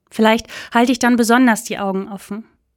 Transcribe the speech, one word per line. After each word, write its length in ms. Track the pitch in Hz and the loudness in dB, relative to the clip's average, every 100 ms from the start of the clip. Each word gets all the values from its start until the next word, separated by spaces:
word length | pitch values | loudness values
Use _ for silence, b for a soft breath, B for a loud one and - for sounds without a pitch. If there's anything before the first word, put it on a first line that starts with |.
| _ | _
Vielleicht 360 | - 220 226 - B B | 0 2 2 -4 B B
halte 180 | 233 247 | 0 0
ich 80 | 247 | 2
dann 160 | 240 247 | 2 2
besonders 480 | 220 240 254 214 | 2 4 4 2
die 160 | - 208 | -4 -8
Augen 280 | 196 190 202 | -4 -4 -6
offen. 380 | 202 - 208 226 _ _ | -12 -12 -12 -12 _ _